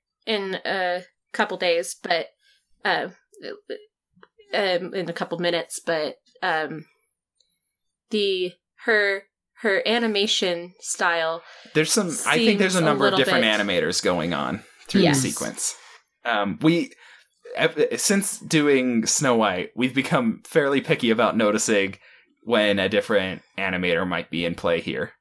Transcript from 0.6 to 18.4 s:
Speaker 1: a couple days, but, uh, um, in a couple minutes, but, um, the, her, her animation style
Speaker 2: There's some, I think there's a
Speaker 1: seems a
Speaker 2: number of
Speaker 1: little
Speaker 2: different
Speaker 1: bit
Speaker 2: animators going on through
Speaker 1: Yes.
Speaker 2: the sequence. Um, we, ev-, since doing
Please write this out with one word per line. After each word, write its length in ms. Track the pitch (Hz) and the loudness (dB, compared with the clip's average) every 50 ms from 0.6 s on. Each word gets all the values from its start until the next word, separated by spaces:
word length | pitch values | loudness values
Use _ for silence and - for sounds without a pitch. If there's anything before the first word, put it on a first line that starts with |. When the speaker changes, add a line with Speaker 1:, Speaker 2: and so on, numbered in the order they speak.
| - | -6
Speaker 1:
a 380 | - 190 190 180 175 180 180 180 _ _ _ _ _ - | -6 -4 -2 -2 -2 -2 -4 -6 _ _ _ _ _ -4
couple 240 | - 208 - 185 180 | -4 -2 -2 -2 -2
days, 380 | 185 175 170 170 185 - - _ | 0 0 0 0 -2 -4 -10 _
but, 260 | - 185 175 160 - - _ _ _ _ _ _ _ _ _ _ - | -4 -2 -2 -2 -2 -6 _ _ _ _ _ _ _ _ _ _ -2
uh, 260 | 202 170 160 - 185 180 _ _ _ - - - - - - _ - - 415 - _ _ _ _ _ _ _ - _ _ _ - - - | -2 -2 -2 -2 -6 -10 _ _ _ -20 -18 -16 -16 -16 -16 _ -14 -14 -14 -14 _ _ _ _ _ _ _ -20 _ _ _ -16 -6 -4
um, 400 | 226 202 190 180 175 185 170 - | -2 0 0 0 -2 -2 -4 -6
in 160 | 196 170 165 | -6 -6 -6
a 40 | 170 | -6
couple 240 | - 185 - 170 170 | -8 -6 -6 -6 -4
minutes, 400 | 175 170 170 165 - - - - - | -2 -2 -2 -2 -4 -6 -10 -10 -4
but, 300 | - 170 156 151 - - _ _ _ _ - | -4 -2 -2 -2 -4 -8 _ _ _ _ -6
um, 440 | - 185 165 156 156 139 160 156 160 _ _ _ _ _ _ _ _ _ _ _ _ _ _ _ _ _ _ _ _ _ _ _ _ - | -4 -2 -2 -2 -4 -6 -8 -12 -14 _ _ _ _ _ _ _ _ _ _ _ _ _ _ _ _ _ _ _ _ _ _ _ _ -4
the, 420 | 220 208 202 196 190 185 180 180 - _ _ _ _ _ - | -2 0 0 0 0 -2 -4 -6 -8 _ _ _ _ _ -2
her, 380 | 240 220 208 202 202 196 196 - _ _ _ _ _ _ - | 2 2 2 4 2 0 -2 -6 _ _ _ _ _ _ -4
her 200 | - 214 196 185 - | -2 0 0 2 2
animation 880 | 208 226 240 233 220 208 202 196 - - - 208 180 175 170 175 180 - _ | 2 0 2 0 0 0 0 0 0 0 0 0 -2 -2 -4 -6 -12 -18 _
style 600 | - - - - 196 175 170 170 160 160 165 170 - - - - - - - | -10 -10 -6 -2 0 0 0 0 0 -2 -4 -6 -10 -16 -20 -20 -20 -4 0
Speaker 2:
There's 180 | 151 156 - | 0 0 2
some, 180 | - 226 196 170 135 - - | 2 0 0 -2 -4 -4 0
I 120 | - 147 240 | 0 2 4
think 220 | 226 220 202 - | 4 4 4 4
there's 160 | 190 185 180 | 2 2 2
a 20 | 185 | 2
Speaker 1:
seems 60 | 160 | 2
a 20 | |
Speaker 2:
number 200 | 156 147 135 135 131 | 2 2 4 2 2
of 40 | 123 | 4
Speaker 1:
little 120 | 131 131 | 2 2
Speaker 2:
different 180 | - 135 127 117 | 2 2 2 2
Speaker 1:
bit 160 | 110 107 107 101 101 | 2 2 2 0 0
Speaker 2:
animators 340 | 90 85 78 80 92 - - | 0 0 0 0 -2 0 0
going 300 | 98 90 87 78 87 82 | 0 0 2 0 -2 -2
on 300 | 71 71 64 76 - - - - _ - - | -2 -2 -4 -4 -6 -8 -14 -20 _ -16 -2
through 140 | - 196 | 2 4
Speaker 1:
Yes. 200 | - - 143 135 | 4 4 4 2
Speaker 2:
the 80 | 131 78 | 0 -2
sequence. 440 | - - - 57 - - - - - - - - - - _ _ _ _ - | -2 -4 -6 -8 -8 -6 -8 -8 -8 -10 -18 -20 -20 -20 _ _ _ _ -4
Um, 340 | 120 113 104 101 101 90 - | -2 -2 0 -2 -2 -4 2
we, 300 | 151 160 170 170 135 - - _ - - - - _ _ _ _ _ - - - | 2 2 2 2 0 -4 -8 _ -20 -20 -20 -20 _ _ _ _ _ -12 -4 -2
ev-, 420 | 139 165 - 151 156 - 117 117 | -2 0 2 2 0 0 0 -2
since 400 | - - 202 202 190 - - | 0 2 2 2 0 -2 -6
doing 680 | - | -8